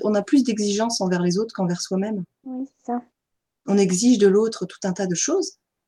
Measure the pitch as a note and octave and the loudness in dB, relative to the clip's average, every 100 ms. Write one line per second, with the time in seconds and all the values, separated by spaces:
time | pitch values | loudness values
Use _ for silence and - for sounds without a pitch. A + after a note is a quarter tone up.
0 | G#3 G3+ G3 C#4+ B3+ G#3 G#3 G3+ A#3 - | 0 0 2 2 4 0 0 0 -2 -2
1 | F#3+ F3+ F3+ F3+ A3+ - F3+ F3 - F#3+ | -2 0 0 0 -4 -4 -4 -4 -4 -4
2 | G#3 G#3 E3+ _ C4 B3+ C4+ _ - A#3+ | -2 -6 -10 _ -12 -10 -12 _ -8 -8
3 | - _ _ _ _ _ - G3+ F#3+ F3+ | -10 _ _ _ _ _ 0 2 2 2
4 | A#3+ A#3 G3+ G3 A3+ - F3+ - F#3+ F3+ | 4 6 6 4 2 -4 -12 -8 -6 -4
5 | F#3+ F3 - F#4 D#4+ - _ _ | -4 -2 -2 -2 -2 -8 _ _